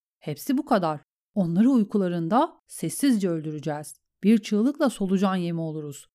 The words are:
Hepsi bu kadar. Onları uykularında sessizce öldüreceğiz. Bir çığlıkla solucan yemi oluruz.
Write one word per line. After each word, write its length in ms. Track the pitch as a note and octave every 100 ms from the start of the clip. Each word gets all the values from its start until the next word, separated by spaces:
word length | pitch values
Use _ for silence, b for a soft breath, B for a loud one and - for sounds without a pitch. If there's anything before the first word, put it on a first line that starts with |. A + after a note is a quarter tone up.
| _ _
Hepsi 380 | - D3 - C4+
bu 80 | D4
kadar. 360 | G#3+ E3+ D3+ _ _ _
Onları 360 | - F3 E3+ A3+
uykularında 920 | C4 G3+ G#3 F#3 F3 E3 A3 E4+ - _
sessizce 640 | - E3 - C#4+ A3+ F#3
öldüreceğiz. 640 | E3 D#3 D3+ D3+ D3 D3+ - _ _
Bir 140 | G3 A3+
çığlıkla 520 | A3 G#3 A#3+ D4 C#4+
solucan 460 | - G3 F#3+ G3 F#3
yemi 260 | E3+ E3
oluruz. 460 | E3 D#3 D3 C#3 -